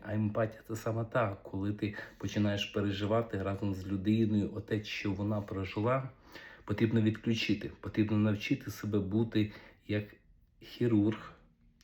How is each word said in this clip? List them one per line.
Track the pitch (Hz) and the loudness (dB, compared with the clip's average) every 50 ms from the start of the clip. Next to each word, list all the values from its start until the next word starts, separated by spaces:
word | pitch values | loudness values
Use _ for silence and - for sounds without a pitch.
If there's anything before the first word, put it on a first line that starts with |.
| - | -4
а | 101 107 | -4 -2
емпатія — | 110 107 104 107 113 113 110 - - - - | 0 0 0 2 0 0 -2 -2 -8 -10 -10
це | 113 | -8
саме | 107 - 117 110 113 113 | -4 -4 -2 -2 -2 -2
так, | - - 127 117 101 98 - - | -2 0 0 0 0 -2 -6 -10
коли | - - 98 98 101 104 | -8 -6 -2 -2 -2 -2
ти | 104 107 101 104 - - - - - | -2 -2 -4 -4 -6 -10 -12 -10 -8
починаєш | - 107 - 107 104 104 101 101 101 | -8 -4 0 2 2 2 2 0 -2
переживати | - - 107 104 101 98 98 104 98 113 117 117 - - 95 95 | -2 -2 -2 0 0 0 0 0 2 2 2 0 0 -2 -4 -2
разом | 95 101 - 107 101 95 | -2 -2 -2 -2 -2 -2
з | 95 92 95 | -4 -4 -4
людиною | 98 95 92 107 110 113 113 104 107 104 95 - - | -4 0 2 4 4 4 4 4 4 2 2 0 -2
оте, | 107 - - 110 107 - | -6 -6 -4 -2 -4 -2
що | - - - - 104 | -4 -6 -4 -4 -2
вона | 98 92 101 104 107 104 | -2 -2 0 0 -2 -2
прожила, | 104 - 98 95 98 - - 107 104 120 131 135 131 131 - - - - - - - - - - - | -4 -4 -4 -4 -4 -4 -2 0 0 2 2 0 0 -4 -10 -16 -20 -20 -20 -18 -18 -18 -20 -14 -8
потрібно | - 104 - 113 107 110 113 | -6 0 2 2 4 4 4
відключити. | 107 110 110 - - 117 113 - - - 101 - - - - - | 4 4 2 2 0 0 0 2 2 0 0 0 -2 -6 -10 -10
Потрібно | - 98 - 113 107 101 107 107 | -10 -2 2 2 2 4 4 4
навчити | 107 107 104 104 - - 143 - - 101 | 4 4 2 0 0 0 -2 -2 -2 -6
себе | - - - 107 104 101 | -10 -6 -4 -2 0 0
бути | 92 95 104 113 117 113 - 107 107 104 - - - - - - _ - | 0 2 2 2 0 2 2 2 2 2 -2 -8 -18 -20 -20 -14 _ -2
як | 104 107 107 - - - _ _ _ _ _ _ _ _ | -2 -2 -2 -4 -10 -20 _ _ _ _ _ _ _ _
хірург, | - - - - 123 120 113 104 101 110 107 - - - - - - _ _ _ _ _ _ _ | -20 -18 -2 0 2 4 6 6 6 4 2 -2 -6 -14 -18 -20 -20 _ _ _ _ _ _ _